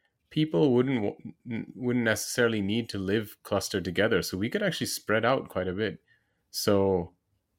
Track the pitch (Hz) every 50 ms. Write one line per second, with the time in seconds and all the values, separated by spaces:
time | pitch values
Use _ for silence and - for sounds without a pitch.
0 | _ _ _ _ _ _ - 156 156 156 - 170 160 139 123 123 127 135 135 117
1 | 104 101 - - - - - _ _ - 117 110 - - - - 127 120 123 123
2 | 117 113 107 104 - - - - 120 117 113 107 98 98 107 117 113 - - 101
3 | 95 92 101 113 107 - - - - - 107 98 - - - 98 85 95 85 95
4 | 101 113 113 87 87 - - 92 101 123 - 202 208 190 160 - 117 - - -
5 | - - 107 110 110 120 135 127 - - - 95 92 92 90 98 110 98 85 -
6 | _ _ _ _ _ _ _ _ _ _ - - - - 104 98 98 98 95 90
7 | 85 87 - _ _ _ _ _ _ _ _